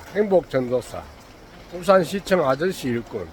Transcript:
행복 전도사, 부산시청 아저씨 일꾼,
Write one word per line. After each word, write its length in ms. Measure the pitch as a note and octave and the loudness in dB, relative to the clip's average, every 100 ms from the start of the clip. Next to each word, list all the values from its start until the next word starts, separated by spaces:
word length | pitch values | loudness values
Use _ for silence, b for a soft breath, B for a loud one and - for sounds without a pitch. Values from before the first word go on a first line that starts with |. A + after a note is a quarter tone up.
| - | -6
행복 340 | F#3+ G#3+ F#3 C#3+ | -2 2 2 2
전도사, 540 | C3+ B2 B2 - F2 - - - - - - - | -2 0 -2 -4 -12 -14 -18 -20 -20 -20 -20 -16
부산시청 760 | F3 F3 F#3+ D#3+ G3 - F#3 C#3 | -8 4 4 4 -2 0 2 4
아저씨 400 | C3+ F#3 - C3+ | 2 0 -2 -2
일꾼, 400 | A#2 A2+ A2 E2+ | -2 -4 -8 -10